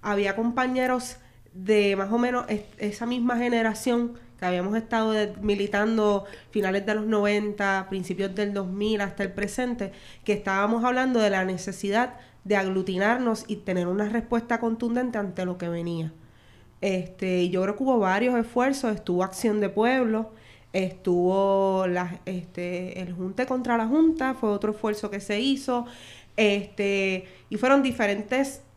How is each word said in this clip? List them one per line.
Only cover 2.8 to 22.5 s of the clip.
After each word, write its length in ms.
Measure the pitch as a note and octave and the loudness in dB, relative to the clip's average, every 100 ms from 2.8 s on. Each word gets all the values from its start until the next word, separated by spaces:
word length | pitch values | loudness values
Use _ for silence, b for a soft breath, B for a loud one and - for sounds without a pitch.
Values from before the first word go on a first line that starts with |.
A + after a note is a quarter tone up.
| G#3 G3+ A#3 | -6 -4 -4
misma 320 | B3 A#3+ A#3+ | -2 0 0
generación 760 | A#3+ A#3 A3 A3 - A#3+ A#3 A#3+ B - | 2 2 0 0 0 0 0 -6 B -6
que 60 | |
habíamos 320 | F3+ F3+ F#3 A3 | -2 -2 0 -2
estado 340 | A3+ A3+ A3 | 0 0 2
de-, 220 | G#3+ G#3 F#3 | 2 -2 -2
militando 880 | G#3 G3+ G3+ G3+ G#3+ A3+ G#3 G3+ G3 B B | -2 0 0 2 2 2 2 2 -2 B B
finales 340 | G#3+ F#3+ G3 G3+ | -2 0 0 0
de 80 | |
los 120 | G#3+ G#3+ | -2 2
noventa, 800 | G#3+ G3+ G#3 G#3 G#3 G3+ G3 F#3+ | 2 4 2 0 -2 0 0 -2
principios 440 | G3 F3 F#3 G3 | -6 -4 -4 -4
del 220 | F#3 G#3 | -2 -2
dos 140 | G3 F#3 | -2 -4
mil 320 | G3 G#3 G#3+ | -2 0 0
hasta 240 | G3 G3 | -2 -4
el 80 | G3 | -6
presente, 580 | F3+ G3+ - B3 A#3+ G3 B B B | -4 -6 -2 -4 -2 -6 B B B
que 100 | - | -2
estábamos 520 | G3+ G3 F#3+ G#3 A#3 | -2 0 0 2 2
hablando 340 | B3 B3+ C4 A#3+ | 2 2 2 4
de 120 | G#3 | 4
la 140 | F#3+ | 2
necesidad 720 | F#3 F3+ G3+ F#3+ G3+ G#3 B3 - B B | 0 -4 -6 -6 0 0 0 -4 B B
de 100 | F#3+ | 0
aglutinarnos 920 | G3+ F#3+ F#3+ F#3 F#3 G3+ B3 A#3+ A3 - | 0 2 0 0 2 2 2 0 -2 -4
y 80 | G#3 | -8
tener 320 | - F3+ F3 | -2 -2 0
una 200 | F#3 G#3 | -2 0
respuesta 520 | A3+ A3+ A#3 A#3 A#3 | -2 0 -2 0 -2
contundente 580 | A#3 A3+ A#3+ A#3 B3+ A3+ | 0 -2 -2 -2 -2 -2
ante 260 | G3 F3+ | -4 -4
lo 140 | F#3 F3+ | -6 -4
que 100 | E3+ | -4
venía. 440 | E3+ E3+ E3+ D#3+ - B B B B B - | -4 -4 -4 -6 -10 B B B B B -6
Este, 600 | F#3+ F#3 - - F#3 F3+ | -2 -2 -4 -6 -2 2
y 80 | F3+ | 2
yo 120 | F#3 | 2
creo 140 | F#3+ G#3 | 0 0
que 60 | |
hubo 160 | C4+ B3 | 2 4
varios 380 | F#3+ F#3+ B3 B3 | 4 2 2 2
esfuerzos, 560 | A#3 B3 C4 C4+ A#3+ | 0 2 2 2 -2
estuvo 300 | G#3 - F3+ | -2 0 0
Acción 360 | F#3 - A3+ G#3 | 0 0 0 2
de 100 | G3 | 0
Pueblo, 600 | G3 A3+ B3+ A#3 A3 A3 B B B B | 2 2 4 2 0 -2 B B B B
estuvo 1120 | F#3+ F#3 - - F3 F3+ F#3+ G3 G3 G3 F#3+ F#3 | -2 -2 -2 0 4 4 4 4 4 4 2 0
la, 320 | F3+ F3+ E3+ - | 0 -2 -6 -8
este, 720 | F3+ F3 | -8 -8